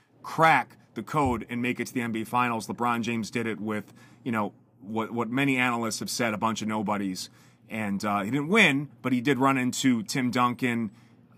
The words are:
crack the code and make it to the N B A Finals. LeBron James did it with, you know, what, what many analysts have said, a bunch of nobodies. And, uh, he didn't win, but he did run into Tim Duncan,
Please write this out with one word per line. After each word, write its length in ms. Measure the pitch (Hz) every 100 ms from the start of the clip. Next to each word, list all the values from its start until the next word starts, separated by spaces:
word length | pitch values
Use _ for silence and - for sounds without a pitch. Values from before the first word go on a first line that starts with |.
| _ _
crack 540 | - - 160 139 117 - _
the 80 | -
code 440 | 107 151 135 113 -
and 140 | 120
make 160 | 123 120
it 80 | 117
to 80 |
the 60 | 127
N 100 | 117
B 120 | 113
A 20 |
Finals. 420 | 107 123 123 113 101
LeBron 360 | 104 120 117
James 280 | 113 117 101
did 160 | 120 113
it 140 | 90
with, 320 | 107 104 - - - -
you 80 | -
know, 200 | 113 101 - _ _
what, 320 | 98 110 107
what 180 | 117 113
many 260 | 131 139 131
analysts 440 | 127 120 113 -
have 100 | 104
said, 240 | - 117
a 40 | 104
bunch 220 | 113 107
of 60 | 107
nobodies. 640 | 110 101 101 98 90 - - - _ -
And, 340 | 110 104 98
uh, 180 | 104 101
he 80 | 98
didn't 180 | 143 147
win, 400 | 220 175 139 147 -
but 120 | 127
he 80 | 123
did 180 | 135 127
run 180 | 135 135
into 460 | 127 - 135 117
Tim 300 | 101 139 123
Duncan, 580 | 123 123 120 127 117 107 - - _ _